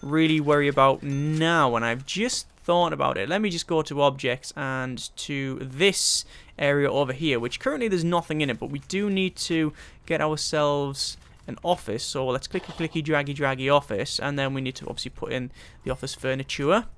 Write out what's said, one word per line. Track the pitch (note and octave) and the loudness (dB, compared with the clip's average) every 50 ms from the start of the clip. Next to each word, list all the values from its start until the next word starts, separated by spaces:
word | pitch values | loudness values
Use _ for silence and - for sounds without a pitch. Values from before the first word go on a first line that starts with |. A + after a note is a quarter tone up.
really | - C#3 D3 D#3+ D#3+ D#3+ D#3 D#3 | -4 0 2 4 4 6 4 4
worry | D3 C#3+ D3 D3 D3 C#3+ | 4 4 4 6 6 4
about | C#3 C#3 C3+ C#3 C3+ - - | 4 6 6 6 6 2 0
now, | C#3 C#3 C#3 C#3+ D3+ D#3 D#3 D#3+ E3 E3+ E3 D3 C3 A#2+ | -4 -2 -2 0 0 0 2 2 4 4 4 4 4 4
and | A2+ A2+ | 2 2
I've | A#2 A#2 B2+ C3+ | 0 -2 -2 -4
just | - - F3+ G#3+ B3+ - - - - _ | -8 -4 -2 -2 -2 -2 -4 -8 -10 _
thought | _ - - E3+ F3 F3 E3+ D#3 | _ 0 2 4 4 4 2 2
about | C#3 C#3 C3+ C3+ - | 0 0 0 2 0
it. | G2 A#2+ | -2 0
Let | E3 G3+ | 0 0
me | G#3+ G#3 | 0 0
just | E3+ E3 - - | -2 -2 -4 0
go | F3 D#3+ | 0 0
to | D3+ - D3 C#3 | 0 0 0 4
objects | C#3+ C#3+ C3+ C3+ - C3 A#2+ C3+ - - - | 4 4 2 2 -2 -2 -2 -2 -6 -12 -8
and | - C#3+ C3+ C3 C3 B2+ B2+ B2+ B2 - - - - | -6 -6 -4 -4 -4 -4 -6 -6 -8 -10 -12 -10 -12
to | - - D3 C#3 C3+ C3+ C3 - | -8 -6 -6 -4 -4 -4 -6 -6
this | - C3+ B2+ C3+ F3 G3+ F#3 - - - - - - - - - - - - - | -8 -10 -2 4 4 4 4 4 0 0 0 0 -2 -6 -16 -20 -20 -20 -6 0
area | D3+ C#3+ C#3+ C#3+ C#3+ C#3 | 2 2 4 4 4 4
over | - C3+ C#3+ B2+ | 4 2 2 0
here, | C3 C3 E3 D#3 C3+ A#2 | 0 -2 0 0 2 2
which | A#2 B2+ - - | 0 -2 -6 -2
currently | - C4+ C#4+ D4+ A#3+ A3+ | -2 -2 -2 0 0 0
there's | F#3+ F3+ D#3+ | 0 2 2
nothing | E3+ F3 F3 E3 - D#3+ D#3 | 2 2 2 0 0 -2 -2
in | D3+ C#3 | 0 -2
it, | A#2 A2 | -2 -4
but | - - | -4 -8
we | C#3 C#3 | -8 -8
do | C#3 - - F#3+ G3+ G#3 | -8 -4 -4 -2 0 0
need | G3 F#3+ F#3+ F#3 - | 0 0 0 0 -2
to | - - - E3+ D#3+ D#3 D3+ D3+ - - - - - - | -4 -4 -2 0 2 2 0 -2 -6 -20 -20 -20 -20 -6
get | - E3 D3+ | -4 -2 0
ourselves | D3+ D#3 D#3 D3+ - - - D#3 D3+ D3 C#3+ C#3+ C#3+ C#3 C#3 C#3 - - - - - - - - - - | 0 0 0 -2 -4 -2 0 2 2 2 2 0 -2 -4 -4 -6 -6 -8 -8 -12 -18 -20 -20 -20 -14 -14
an | - - - | -14 -6 0
office. | - F3+ - - - G#2+ A#2+ - | 0 0 0 0 -6 -6 -4 -4
So | - - C#3+ C3 B2+ | -4 -4 -2 -2 0
let's | B2 C3+ - - | -2 -2 -4 -4
clicky, | - F#3 - - - - | -6 -6 -6 -6 -8 -6
clicky, | E3 D#3 - E3 D#3 | -6 -4 -2 -4 -2
draggy, | D3 D#3 D3 C#3+ C#3 C#3+ | 0 0 0 0 -2 -4
draggy | C#3 C#3+ C#3 C3+ B2+ C3 C3+ | -2 0 0 0 0 2 4
office, | C#3+ D3 - - - G2 A#2+ C3+ - - | 4 4 4 2 -4 -4 -4 -2 -4 -4
and | - C#3+ C#3+ C#3+ | -4 -2 -2 -2
then | C#3 C3+ C3+ | -2 -2 -2
we | C3+ | -4
need | C3 B2+ B2+ | -4 -6 -8
to | - - | -8 -10
obviously | - - - - C3 | -10 -10 -8 -10 -10
put | - - - - - | -8 -8 -6 -4 -4
in | B2+ B2+ B2 - - - - - - - | -4 -6 -6 -10 -16 -20 -20 -20 -12 -6
the | - | -6
office | B2+ B2+ - C3+ - | -6 -6 -6 -10 -10
furniture. | - - C3 C3 C3+ C3+ C3+ - - C#3+ C#3+ F3 A3 A#3+ - - | -6 -2 -2 -2 -2 -4 -6 -4 -2 2 4 4 4 2 -2 -10